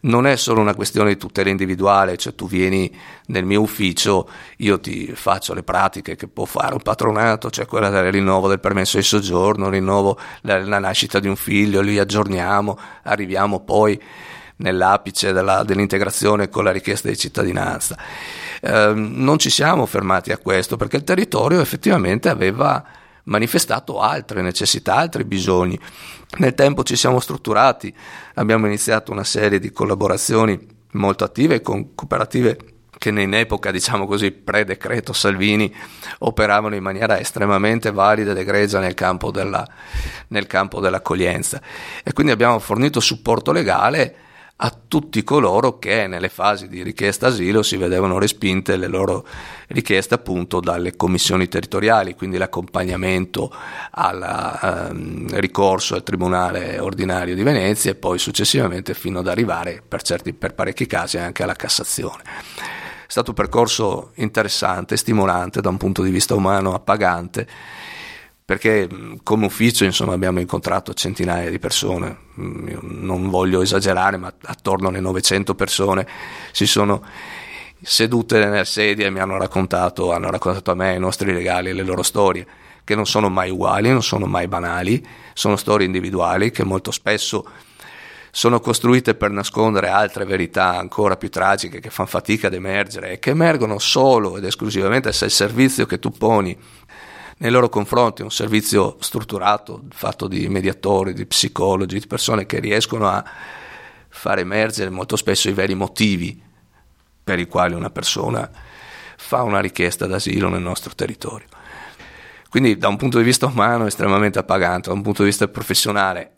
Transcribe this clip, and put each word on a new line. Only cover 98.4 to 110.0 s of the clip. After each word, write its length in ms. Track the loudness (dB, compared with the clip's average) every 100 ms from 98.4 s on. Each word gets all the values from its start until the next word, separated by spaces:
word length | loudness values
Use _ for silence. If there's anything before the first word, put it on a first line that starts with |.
| 0 0 2 2 2 -2
strutturato, 840 | -6 -6 -6 -2 0 0 -4 -16 -16
fatto 400 | -8 -8 -6 -6
di 180 | -4 -2
mediatori, 680 | 0 -2 -2 0 2 0
di 100 | -6
psicologi, 720 | -2 -2 -2 0 2 2 -2 -6
di 80 | -6
persone 380 | -4 0 0
che 160 | 0 -4
riescono 480 | 0 0 0 0 0
a 160 | 0 -4 -16 -18 -18 -18 -20 -20 -20 _
far 320 | -8 -2 -2
emergere 500 | 0 0 -2 -2 -4
molto 260 | -6 -4 -2
spesso 320 | 0 0 0
i 60 |
veri 200 | 0 -2
motivi 640 | -2 -4 2 2 2 -4 -10 -20 _ _ _ _ _ _ _
per 140 | -4 -4
i 80 | -2
quali 260 | 0 0
una 160 | 0 -6
persona 640 | -4 -4 -2 -2 -4 -6 -12 -20 -20 -20 -20 -20 -18
fa 260 | -4 -2
una 180 | 0 0
richiesta 460 | -2 0 -2 0